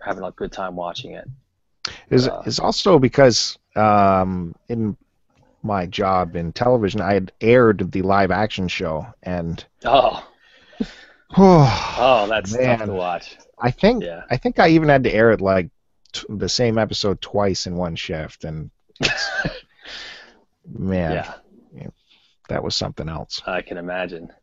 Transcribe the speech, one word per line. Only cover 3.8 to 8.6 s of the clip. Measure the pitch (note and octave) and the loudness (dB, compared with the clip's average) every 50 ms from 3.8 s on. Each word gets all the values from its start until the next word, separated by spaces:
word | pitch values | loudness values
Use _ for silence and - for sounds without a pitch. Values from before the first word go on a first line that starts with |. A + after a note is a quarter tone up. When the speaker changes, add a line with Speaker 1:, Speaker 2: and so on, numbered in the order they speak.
| G#2+ G#2+ G#2 G2+ G2+ G2 F#2+ F#2+ F#2 F#2+ F#2 F2+ F2 E2+ - - _ - | 2 4 4 6 4 4 4 2 2 0 -2 -4 -6 -8 -12 -14 _ -8
Speaker 2:
in | A#2+ A2+ A2 G#2 F#2+ - _ _ _ _ _ _ _ _ _ _ _ _ - | -4 -4 -2 -4 -4 -6 _ _ _ _ _ _ _ _ _ _ _ _ -6
my | A2 G2+ F#2+ F2+ | -2 -2 -2 -2
job | F2+ - - G2+ F#2+ F#2+ F#2 F2+ E2+ F2 | -2 -2 -2 0 2 2 2 0 -2 -4
in | F2 E2+ E2 - | -6 -6 -6 -4
television, | - A#2 B2 B2+ A#2+ G#2+ F#2 - G#2+ | 0 2 2 4 4 2 0 -2 -2
I | F2 F#2+ G2+ | 0 0 0
had | F#2+ F#2+ F#2 - _ | 0 0 -4 -8 _
aired | - A2 A#2+ B2+ A#2+ A2+ G2+ F2 F#2 E2+ | 4 6 6 8 6 6 4 2 -2 -4
the | - F#2+ F2+ | -2 -2 0
live | F#2+ G2 G2+ G2 F2+ | 2 2 2 2 2
action | F2+ F#2+ A2 - - - | 0 0 -2 -2 -4 -4